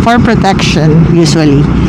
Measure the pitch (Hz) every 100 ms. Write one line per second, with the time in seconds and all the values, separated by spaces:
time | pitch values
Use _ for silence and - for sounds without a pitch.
0 | 226 240 - 220 190 190 - - 156 156
1 | 160 170 160 156 151 139 147 -